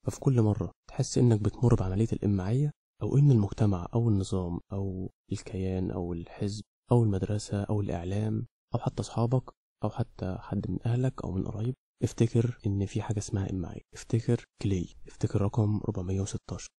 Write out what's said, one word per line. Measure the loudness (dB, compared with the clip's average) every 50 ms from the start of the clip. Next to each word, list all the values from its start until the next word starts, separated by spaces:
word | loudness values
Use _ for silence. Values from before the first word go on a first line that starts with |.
| _
ففي | -6 -6 0
كل | 0 2 4 6
مرة | 4 4 2 0 -2 -6 -8 _ _ -20
تحس | -6 -4 -4 -2 2 4
إنك | 6 6 6 4
بتمر | 2 -2 -2 2 4 4 4
بعملية | 4 2 0 0 0 0 0 -2
الإمعية، | -2 0 0 0 0 0 0 0 0 0 0 -4 _ _ _ _ _
أو | -4 2 4 6
إن | 8 8
المجتمع | 8 8 6 2 2 2 2 2 2 0 -2 -2 0
أو | 0 2 4
النظام | 2 2 2 0 -2 -2 -2 -2 -4 -6 -6 _
أو | -6 -6 -4 -4 -4 -6 -8 -8 _ _ _ _
الكيان | -8 -8 -6 -8 -6 -4 -2 -2 0 0 -2 -2
أو | -2 -4 -4 -4 -4
الحزب | -6 -8 -10 -8 -6 -4 -4 -4 -6 -12 _ _ _ _ _
أو | 4 6 6
المدرسة | 4 2 0 0 -2 -2 -4 -2 -4 -4 -4 -2
أو | -2 -2 -2
الإعلام | -2 -2 -4 -4 -4 -4 -2 -2 -2 -2 -2 -4 -6 -8 _ _ _ _ -6
أو | -2
حتى | -2 -2 -4 -4
أصحابك | -8 -6 -2 -2 0 2 2 0 -2 -4 -18 _ _ _ _ _ -6
أو | -6
حتى | -4 -4 -6 -6 -4 -8 -6 -6 -6 -8
حد | -6 -4 -4 -4 -2 -4
من | -6 -4 -2
أهلك | 0 0 2 0 -2 -2 -4 -8
أو | -4
من | -2 -2 -4 -4
قرايب، | -4 -4 -4 -4 -4 _ _ _ _ _ -4
افتكر | -4 2 2 0 2 4 2 2 2 -2 -4 -4
إن | -2 0 0 -2
في | -2 -4 -6
حاجة | -4 -4 -4 -6
اسمها | -4 -4 -4 -4 -2 -2
إمعاء، | -4 -4 -6 -6 -10 -14 -16 _ -18
افتكر | -18 -8 -2 -2 -2 2 2 0 0 -2 _ _ _
كلي، | -2 0 0 0 -2 -4 -8 -18 -20 -20
افتكر | -8 -4 -4 0 0 2
رقم | 0 2 2 2 2 2 2 0
أربعمية | -2 -2 -4 -4 -4 -2 -2 -2
وستاشر. | -2 -2 -4 -8 _ -8 -10 -10 -10 -14 _